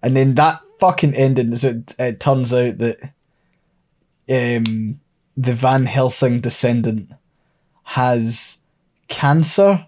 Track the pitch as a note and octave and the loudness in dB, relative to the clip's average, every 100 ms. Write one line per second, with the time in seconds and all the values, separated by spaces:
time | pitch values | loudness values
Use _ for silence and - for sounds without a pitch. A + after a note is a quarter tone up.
0 | B2 C3+ C3+ B2+ D#3 - - _ F#3+ F3+ | 0 2 2 4 2 0 -14 _ 0 2
1 | D3+ C3 C3+ C3 A#2 A#2 C3+ A#2 A#2 - | 0 2 2 2 0 -2 -2 -4 -12 -6
2 | B2+ A2 - C3+ A#2+ B2 B2 - A#2 - | -6 -2 0 0 0 0 0 -2 -4 -6
3 | C3+ _ _ _ _ _ _ _ _ _ | -14 _ _ _ _ _ _ _ _ _
4 | _ _ - C3 A#2+ A#2+ A2+ A2 A2 C#3+ | _ _ -4 -2 0 -2 -2 -4 -6 -8
5 | _ _ _ - B2+ A#2+ C3 C3+ B2+ A#2+ | _ _ _ -6 -4 0 2 2 0 0
6 | C3 - C3 A#2+ A#2 - B2 A#2+ A2+ A2 | 0 0 0 0 -2 -2 0 0 0 -4
7 | F#2+ - _ _ _ _ _ _ - - | -8 -20 _ _ _ _ _ _ -8 -2
8 | B2+ A#2+ A2+ A2+ - - _ _ _ _ | 0 0 -2 -6 -12 -16 _ _ _ _
9 | _ - C#3 D#3 E3 - G3 F#3 | _ -4 0 2 2 4 4 2